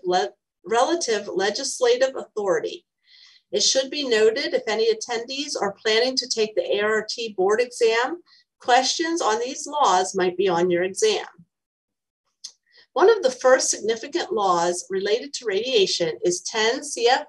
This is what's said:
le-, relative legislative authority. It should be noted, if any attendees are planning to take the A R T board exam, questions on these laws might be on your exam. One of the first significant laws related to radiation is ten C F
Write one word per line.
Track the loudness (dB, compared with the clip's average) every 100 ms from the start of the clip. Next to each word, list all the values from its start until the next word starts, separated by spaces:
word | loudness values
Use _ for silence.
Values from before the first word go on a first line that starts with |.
le-, | -2 -2 -2 -8 _ _
relative | -2 2 2 0 0 -2 -4
legislative | -2 -2 -2 -6 0 2 4 2 0
authority. | -8 -4 0 0 -2 -8 -16 _ _ -20 -20 _ _
It | -2
should | 0 0 -2
be | -4 0
noted, | 4 4 2 -2
if | -4 -2
any | 0 0
attendees | 0 -4 -8 -6 -8 -8 -4
are | -4
planning | -4 0 2 2 -2
to | -4
take | -2 -2 -2
the | -2 0
A |
R | 0 0 -2
T | -8 -8 -2
board | 0 0
exam, | -2 0 2 2 -2 -6 -14 _ _ _
questions | 2 2 2 -2 -2 -2
on | 0 -2
these | -2 -8 -8
laws | 0 4 4 2 0
might | -2 0
be | 0
on | 2 2
your | 0
exam. | -2 0 0 0 -4 -16 _ _ _ _ _ _ _ _ _ _ -20 -20 _ _ _
One | 4 6
of | 6
the | 2
first | 2 4 4 4
significant | -2 -4 -4 -4 -6 -4
laws | -2 2 2 0 -2 -4
related | -4 0 -2 -2
to | -8 -4
radiation | -4 0 2 2 0 -2 -2
is | -2 -2
ten | -4 -2 0 -2
C | -6 0 2
F | 2